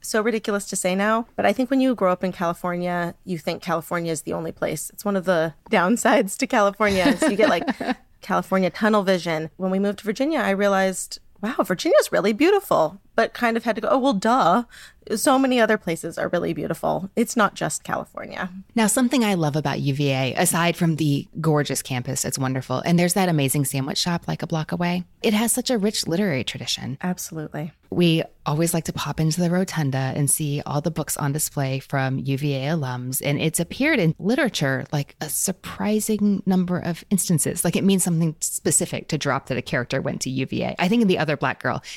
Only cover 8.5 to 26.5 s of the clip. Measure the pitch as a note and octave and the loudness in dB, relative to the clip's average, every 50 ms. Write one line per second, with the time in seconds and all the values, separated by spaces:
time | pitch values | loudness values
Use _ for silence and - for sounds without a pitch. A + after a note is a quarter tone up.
8.5 | F#3+ F#3+ F#3 F3 - - G#3+ G#3+ A3 G#3+ G3 F#3 F#3+ F3+ E3 F3 E3 D#3 D#3+ D3+ | 0 2 2 0 0 2 2 4 4 4 4 4 2 2 2 -2 -2 -2 -4 -6
9.5 | _ - F#3 F#3 F#3 G3 G3 G3+ G3+ - - G3+ G#3+ - C4 D4 E4 C#4 G#3 G3 | _ -4 -4 -2 0 0 0 0 -2 -4 -4 -6 -2 -2 0 0 0 0 0 0
10.5 | G3 F#3+ G3+ G3+ G3 F#3+ F#3+ F#3+ F#3 - - - - - - - - - - G#3+ | 2 2 2 2 4 4 2 2 0 -2 -8 -10 -12 -14 -16 -18 -16 -8 -6 -6
11.5 | C4+ - - - F#3 E3+ - D#4+ B4 D5+ A4+ - - F3 E3+ G#3 A3+ G#3 D4 F4 | 0 0 0 0 0 -2 2 4 4 4 4 4 2 0 2 2 2 4 4 4
12.5 | G#4+ G4 - - F3 D#3 D#3+ D3+ F#3 G3 _ - - - A3+ - - - A#3+ A#3 | 4 4 2 2 2 2 2 2 -2 -8 _ -8 0 0 0 0 0 -2 -2 0
13.5 | A3+ A#3 - A#3+ G#3+ A3 G#3 - - C4+ A#3+ C#4 B3+ F#3+ - A3 A#3+ C4 G3+ E3 | 0 0 -2 -2 -4 -2 0 2 2 2 4 2 2 2 2 2 4 4 4 4
14.5 | F3 A#3 A#3+ - - - - - - _ - - - A3+ - D#4 C4 C4 C4+ C4 | 4 4 2 -2 -10 -20 -20 -20 -20 _ -8 -6 -4 0 4 4 4 6 4 4
15.5 | B3+ B3 A3+ G#3+ A3 G#3+ - F3+ E3 - - E3+ D#3+ - - F3+ F3+ F3 E3+ E3 | 4 4 4 4 2 0 0 -2 -4 -4 -4 -8 -6 -4 -4 -2 -2 0 0 -2
16.5 | E3 D#3+ - - E3+ - - D#3+ D#3 D3+ F3+ G3 - - A#3 A#3 - A#3+ G#3 F#3 | -2 -2 -4 -6 -4 -2 -2 -2 -2 -2 -4 -4 -2 -2 -2 0 2 2 2 2
17.5 | - - - - - - - - - - - - - - - - - - - F#3 | 0 -2 -4 -4 -4 -6 -6 -6 -6 -6 -6 -8 -12 -14 -12 -12 -10 -8 -8 -8
18.5 | F3+ F#3+ F#3+ _ - A#3 A3+ G3+ - C4+ B3+ A#3+ D4+ C4+ A3+ G#3 G3+ F3 D#3+ D3 | -10 -12 -14 _ 0 2 2 4 4 2 2 4 4 4 4 4 2 2 2 2
19.5 | C3+ D#3 D3 D3 C3+ - C3+ C#3+ C3+ C#3 D3 C#3 C3+ C3 C3+ B2+ - - F3+ E3+ | 0 0 0 0 -2 -2 0 -2 0 0 2 2 2 2 0 0 0 0 0 2
20.5 | - E3+ E3+ F3 E3 - F3 E3 D#3+ D3 D#3+ D3 C#3+ C#3+ - - - - D#3 D#3+ | 2 2 2 0 2 2 2 2 2 2 2 2 2 0 -2 -6 -8 -2 0 2
21.5 | D3+ D3 C#3+ - C#3 - - - C3+ B2 A#2+ - C3 C#3 - C3 C3 - C3+ C3 | 2 2 2 0 -2 -4 -4 -4 -6 -4 -4 -4 -4 -4 -4 -4 -4 -2 -2 -2
22.5 | C3 C3 B2+ - B2+ B2+ - - F3 E3+ F3 F3+ - G#3 F#3+ F3+ E3 D3+ C#3 C3+ | -2 -4 -4 -4 -4 -2 0 2 4 4 4 4 2 2 2 2 2 2 2 2
23.5 | - D3+ C#3 C3+ - C#3 C3 C#3+ - - - F3+ F3 E3+ - - D#3+ - - E3+ | 2 0 0 0 0 -2 -2 -2 -2 -2 -2 -2 -2 -4 -2 -4 -6 -4 -4 -4
24.5 | E3+ D#3+ D#3 - - E3+ F3 F3 F3 F3+ F3 - - _ - A3 G#3+ G#3+ A#3 A3+ | -4 -4 -4 -4 -4 -2 -2 -2 -2 -2 -6 -8 -10 _ -2 0 2 2 2 2
25.5 | - B3+ A#3+ - C4 A3+ F#3 G#3+ G#3+ - - - D#3+ E3+ G#3+ G3 C#3+ B2+ A2 - | 0 -2 -2 0 0 0 0 0 0 -2 -4 -2 0 0 0 0 0 -2 -2 -4